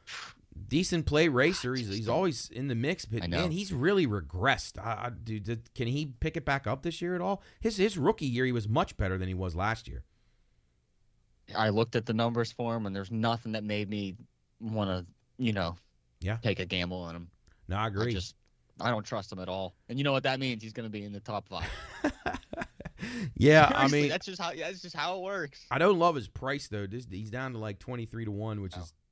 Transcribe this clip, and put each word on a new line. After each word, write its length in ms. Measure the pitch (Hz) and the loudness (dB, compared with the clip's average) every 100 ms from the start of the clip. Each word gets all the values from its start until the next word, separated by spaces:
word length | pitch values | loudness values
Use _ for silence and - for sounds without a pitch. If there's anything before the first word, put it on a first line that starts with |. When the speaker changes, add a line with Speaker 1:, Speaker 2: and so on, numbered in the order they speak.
| - - - - - - - | -14 -12 -12 -16 -18 -14 0
Speaker 1:
Decent 400 | 143 185 175 - | 2 2 0 4
play 220 | 147 165 | 6 6
racer. 440 | 123 156 190 123 | 6 4 4 -2
He's, 140 | 127 110 | -2 -2
he's 100 | 101 | -2
Speaker 2:
Just 80 | 110 | 0
Speaker 1:
always 380 | 135 190 123 - | 2 2 -2 -6
in 160 | 120 139 | -4 -2
the 80 | 117 | 0
mix, 300 | 135 185 - | 0 -2 -4
but 180 | 113 | -4
Speaker 2:
I 20 | 90 | 0
know. 120 | 85 | 2
Speaker 1:
man, 100 | 175 | 2
he's 220 | 170 196 | 0 -2
really 320 | 143 156 202 143 | 0 4 4 4
regressed. 720 | 104 73 92 131 127 - - | 2 -4 0 2 2 -2 -8
I, 300 | 107 107 120 | -4 -4 -6
I, 20 | |
dude, 360 | 107 113 107 101 | -8 -6 -6 -4
did, 280 | 113 - | -6 -6
can 140 | - 117 | -4 -2
he 180 | 139 151 120 | -2 -4 -4
pick 180 | 156 160 | -4 -2
it 80 | - | 0
back 220 | 135 131 | 0 0
up 160 | 131 | -2
this 180 | 170 160 | -4 -4
year 140 | 175 180 | -4 -2
at 60 | |
all? 200 | 185 196 - - | -2 -4 -6 -4
His, 180 | 220 202 | 0 4
his 200 | 208 190 | 2 4
rookie 300 | 143 - 139 | 2 2 2
year, 180 | 120 127 | 2 2
he 60 | |
was 180 | 120 104 | 2 2
much 260 | 131 190 - | 2 2 0
better 220 | 98 92 | 0 0
than 100 | 92 | -2
he 60 | |
was 220 | 92 92 80 | -2 -2 0
last 320 | 101 113 - | 0 -2 -6
year. 160 | 60 - _ _ _ _ _ _ _ _ _ _ _ _ _ - - | -12 -12 _ _ _ _ _ _ _ _ _ _ _ _ _ -6 0
Speaker 2:
I 120 | 110 | 4
looked 260 | 104 113 120 | 4 2 0
at 100 | 110 | 0
the 80 | |
numbers 380 | 113 117 117 117 | 2 2 2 -2
for 240 | - 117 113 | -2 -2 -2
him, 100 | 101 | -2
and 100 | 98 | -4
there's 140 | 95 | -4
nothing 440 | 113 113 117 113 | 0 2 0 -2
that 100 | 110 | -4
made 260 | 104 104 101 | -2 -2 -2
me 260 | 104 98 92 - _ _ - | -2 -4 -6 -16 _ _ -12
wanna, 480 | 113 110 98 90 87 - _ - | -4 0 0 0 -4 -14 _ -2
you 140 | 123 | 0
know, 220 | 101 85 85 _ _ _ - | 2 0 -4 _ _ _ -8
Speaker 1:
Yeah. 160 | 92 113 | -4 -2
Speaker 2:
take 160 | 110 95 | 0 0
a 60 | 90 | 0
gamble 340 | 92 87 90 | -2 -2 -4
on 140 | 85 85 | -8 -10
him. 140 | 85 - _ _ - | -12 -20 _ _ -6
Speaker 1:
No, 100 | 98 | -2
I 100 | 113 | -2
agree. 220 | 98 120 | 0 0
Speaker 2:
I 20 | |
just, 240 | 98 87 - _ _ _ - | -2 -4 -12 _ _ _ -4
I 120 | 117 | 0
don't 120 | 110 | 0
trust 280 | - 110 95 | -2 -6 -6
him 80 | 92 | -8
at 100 | 90 | -6
all. 240 | 95 92 - - | -4 -6 -10 -8
And 80 | 123 | -2
you 60 | |
know 80 | 143 | 2
what 120 | 135 | 2
that 160 | 135 131 | 2 0
means? 220 | 131 113 | -2 -4
He's 120 | 110 | -8
gonna 140 | 107 113 | -8 -8
be 140 | 104 | -6
in 100 | 104 | -8
the 60 | 101 | -8
top 300 | 101 104 - | -6 -6 -6
five. 180 | 90 85 - - - | -6 -6 -8 -12 -4
Speaker 1:
<laughs> 100 | 294 - - - - - - - - - 226 247 156 - | -4 -2 -6 -6 -8 -10 -10 -12 -16 -10 -8 -6 -4 4
Yeah, 300 | 139 156 143 | 8 10 10
I 140 | - 135 | 8 4
Speaker 2:
Seriously, 140 | 147 | 4
Speaker 1:
mean, 80 | 143 | 2
Speaker 2:
that's 160 | 175 - | 0 -4
just 160 | 185 | -6
how, 120 | 170 160 | -6 -6
that's 260 | 160 190 | -6 -8
just 140 | 180 160 | -10 -4
how 220 | 160 190 | -4 -4
it 40 | |
works. 420 | 185 196 143 - - | -4 -4 -6 -8 -4
Speaker 1:
I 80 | 131 | 4
don't 220 | 185 180 | 6 6
love 160 | 175 147 | 4 4
his 120 | 98 | -4
price 380 | - 131 139 - | -6 -4 -4 -4
though. 180 | 104 98 | -6 -6
This, 180 | 113 123 | -8 -8
he's 200 | 95 107 | -10 -6
down 220 | 120 131 | -6 -6
to, 40 | 117 | -4
like, 220 | 107 101 | -6 -8
twenty-three 460 | - 123 113 113 110 | -8 -8 -6 -6 -4
to 60 | |
one, 300 | 101 110 104 | -2 -4 -4
which 140 | 95 87 | -6 -8
Speaker 2:
No. 60 | |
Speaker 1:
is 100 | 82 - _ | -12 -16 _